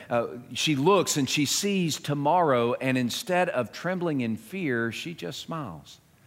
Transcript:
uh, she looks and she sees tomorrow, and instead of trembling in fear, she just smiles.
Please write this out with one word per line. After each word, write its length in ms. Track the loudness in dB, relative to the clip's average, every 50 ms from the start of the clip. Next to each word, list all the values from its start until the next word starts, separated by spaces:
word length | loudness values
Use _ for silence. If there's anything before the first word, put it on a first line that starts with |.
| -6 -2
uh, 160 | 0 0 0 -2 -6 -10 -12 -10 -6
she 220 | -2 0 2 2
looks 420 | 4 4 6 6 6 4 2 0 0
and 100 | 0 0
she 200 | 2 0 0 0
sees 520 | 0 0 0 0 0 2 0 0 -2 -4
tomorrow, 760 | -4 -4 -2 0 2 4 4 4 4 4 4 4 4 2 0
and 240 | 0 0 0 2 2
instead 500 | 0 0 -2 -4 -4 0 2 2 2 2
of 220 | 0 -2 -4 -4
trembling 500 | -6 -8 -6 -4 -4 -2 -2 -2 0 0
in 160 | 0 -2 -2 -4
fear, 540 | -8 -10 -8 -4 -2 -2 0 0 0 -2
she 240 | -4 -6 -8 -10 -10
just 240 | -10 -10 -10 -10 -10
smiles. 600 | -10 -8 -8 -8 -8 -8 -10 -12 -16 -20 -20 -20 _ _ _ _ _